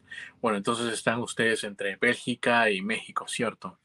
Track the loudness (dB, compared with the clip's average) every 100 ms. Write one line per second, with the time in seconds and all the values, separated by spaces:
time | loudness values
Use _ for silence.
0 | _ -16 -14 -4 0 0 0 0 -2 -2
1 | 0 -2 -2 0 2 2 -2 -6 -6 0
2 | 0 2 -2 -2 2 4 4 2 0 -4
3 | -4 -6 -4 -2 -2 -4 -12 -16